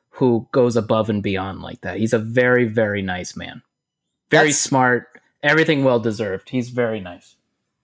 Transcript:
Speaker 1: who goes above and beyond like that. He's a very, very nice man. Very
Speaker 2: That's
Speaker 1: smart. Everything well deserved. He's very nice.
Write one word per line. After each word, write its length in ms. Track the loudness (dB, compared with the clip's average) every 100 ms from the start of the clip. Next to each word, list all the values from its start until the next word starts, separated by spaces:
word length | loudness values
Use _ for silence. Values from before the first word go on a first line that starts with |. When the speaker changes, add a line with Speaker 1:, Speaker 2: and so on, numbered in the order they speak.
| _ 0
Speaker 1:
who 300 | 2 2 0
goes 240 | 2 2 2
above 320 | 0 0 0
and 140 | -2
beyond 400 | -2 -4 -6 -8
like 180 | -12 -12
that. 160 | -8 -4
He's 160 | 0
a 60 | 0
very, 480 | 0 2 4 4 2
very 340 | 0 0 -2
nice 340 | -4 -6 -10
man. 280 | -12 -14 -16 _ _ _ _ _ _ 0
Very 180 | 2 4
Speaker 2:
That's 100 | 2
Speaker 1:
smart. 500 | 0 2 2 0 -4 -20 _ _
Everything 400 | 0 2 2 2
well 140 | 2 2
deserved. 520 | 0 -4 -4 -6 -6
He's 180 | -6 -4
very 320 | -2 -2 -4
nice. 360 | -10 -18 _ _ _ _ _ _